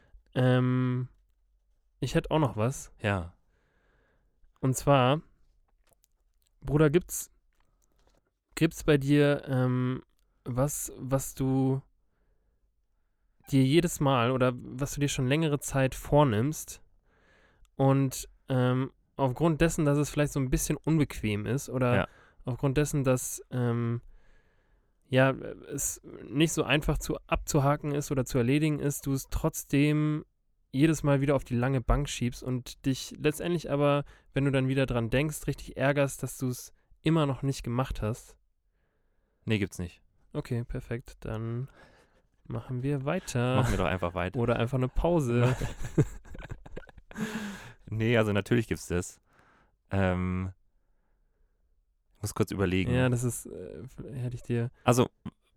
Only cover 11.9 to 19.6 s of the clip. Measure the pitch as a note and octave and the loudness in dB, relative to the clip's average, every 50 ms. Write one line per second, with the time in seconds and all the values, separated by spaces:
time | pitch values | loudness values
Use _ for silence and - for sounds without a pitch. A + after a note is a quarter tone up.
11.9 | _ _ _ _ _ _ _ _ _ _ _ _ _ _ _ _ _ _ _ _ | _ _ _ _ _ _ _ _ _ _ _ _ _ _ _ _ _ _ _ _
12.9 | _ _ _ _ _ _ _ _ _ _ _ B2 C#3 C3+ C3 C3 D3 E3+ E3+ E3+ | _ _ _ _ _ _ _ _ _ _ _ 0 4 4 4 6 6 4 4 2
13.9 | - - D3+ C3+ C#3 A#2+ A2+ B2 C3 B2 B2+ B2+ B2 - - B2 - B2+ C#3+ - | 0 0 2 2 4 4 4 2 2 2 2 2 0 -2 -6 -12 -8 -6 -6 -6
14.9 | - C#3+ C#3+ C#3 - - C3 B2 C#3+ D#3 E3 D3+ C#3+ C3+ - - - C3+ C3 B2+ | -2 -2 -2 -2 0 0 0 2 2 2 2 0 0 -2 -2 -2 0 0 0 0
15.9 | - - - - C#3+ C#3+ D3+ C3+ G#2 G#2 A#2+ D3 D#3 - - - - - - - | -2 -6 -2 2 4 6 6 6 4 2 0 0 -2 -6 -10 -14 -16 -18 -20 -20
16.9 | _ _ _ _ _ _ _ _ _ _ _ _ _ _ _ _ _ - C3+ C3+ | _ _ _ _ _ _ _ _ _ _ _ _ _ _ _ _ _ 0 2 4
17.9 | C3+ C#3 C3+ C3 - - - - - _ _ - C3 B2+ B2 B2+ B2+ B2+ C3+ - | 4 4 2 0 -2 -6 -12 -14 -18 _ _ -4 0 0 2 2 2 0 -2 -4
18.9 | - _ _ _ _ - C#3 B2+ B2 - D3+ E3+ D#3 C#3+ | -8 _ _ _ _ -2 -2 -2 0 2 2 2 2 4